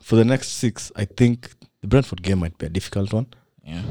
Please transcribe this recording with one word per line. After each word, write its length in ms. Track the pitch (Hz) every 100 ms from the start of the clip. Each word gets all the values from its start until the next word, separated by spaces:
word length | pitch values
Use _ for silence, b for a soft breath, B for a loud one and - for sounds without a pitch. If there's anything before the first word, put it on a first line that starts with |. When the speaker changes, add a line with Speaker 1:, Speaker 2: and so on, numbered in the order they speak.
Speaker 1:
for 140 | - 113
the 80 | 113
next 240 | 131 -
six, 420 | - 120 - - -
I 100 | 101
think 440 | - 120 120 - _ _ _
the 60 | 101
Brentford 340 | 123 131 90
game 180 | 87 95
might 180 | 82 -
be 100 | 78
a 20 |
difficult 420 | 85 - 101 98
one. 120 | 110 139 b b _
Speaker 2:
Yeah. 180 | - 85 98